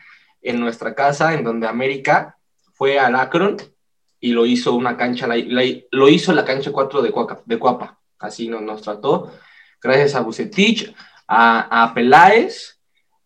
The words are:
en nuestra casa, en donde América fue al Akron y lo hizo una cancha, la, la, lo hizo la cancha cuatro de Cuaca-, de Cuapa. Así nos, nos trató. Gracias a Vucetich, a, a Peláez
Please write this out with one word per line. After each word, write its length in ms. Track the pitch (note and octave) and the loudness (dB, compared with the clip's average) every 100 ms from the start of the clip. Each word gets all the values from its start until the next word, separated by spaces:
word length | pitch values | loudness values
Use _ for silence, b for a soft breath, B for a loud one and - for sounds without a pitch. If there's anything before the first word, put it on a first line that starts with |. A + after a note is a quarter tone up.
| b b b b | b b b b
en 180 | B2 A#2+ | -6 -4
nuestra 360 | A#2+ A2+ A2+ | -4 -6 -8
casa, 400 | A2+ C#3+ C#3+ D#3+ | -2 -2 2 0
en 100 | D#3 | 0
donde 240 | A#2 A2+ A2 | -4 -4 -4
América 680 | A2+ C3+ C3+ - D3+ D3+ _ _ _ _ | -4 -4 -4 0 0 0 _ _ _ _
fue 260 | - C3+ C#3 | -4 0 2
al 160 | B2+ | 2
Akron 440 | B2 C3 E3+ G3 - - _ _ _ _ _ | 0 0 0 0 -4 -10 _ _ _ _ _
y 140 | A#2+ | -2
lo 140 | A#2 A#2 | 2 2
hizo 280 | B2 - | 2 0
una 220 | A#2+ A#2+ A#2+ | -2 -2 -2
cancha, 300 | B2 B2 A#2+ | -4 -4 -4
la, 100 | A#2 | -4
la, 260 | A#2 B2 B2+ B2+ - | -2 -2 -2 -4 -6
lo 180 | C3 C#3 | 4 6
hizo 240 | D#3+ - | 4 2
la 140 | D3+ C3 | 0 0
cancha 260 | C3+ D3+ | -4 -4
cuatro 300 | C#3 C3 C#3+ | -4 -2 -2
de 100 | A#2 | -2
Cuaca-, 300 | G#2 A#2 - | -2 -6 -8
de 140 | - A#2 | -8 -2
Cuapa. 400 | B2 A#2+ A2 _ _ _ | -2 -2 -6 _ _ _
Así 300 | G#2+ G#2+ A2+ | -16 -10 -10
nos, 140 | A2+ | -8
nos 180 | G#2+ G#2+ | -10 -12
trató. 500 | G#2+ G#2 C3+ F3+ B B B B B B | -12 -8 -2 -2 B B B B B B
Gracias 320 | B2 C3+ C#3+ | 0 2 2
a 60 | C#3 | -2
Vucetich, 760 | A2+ A2+ A2 - G3+ A#3 - B B B - | -6 -8 -8 0 0 0 -4 B B B -2
a, 560 | A2 A#2 A2+ - A#2 | 2 4 2 0 0
a 80 | A#2 | 0
Peláez 840 | - A#2+ D3 F3+ A3 - - - _ _ _ _ _ | 0 4 8 8 6 2 -4 -18 _ _ _ _ _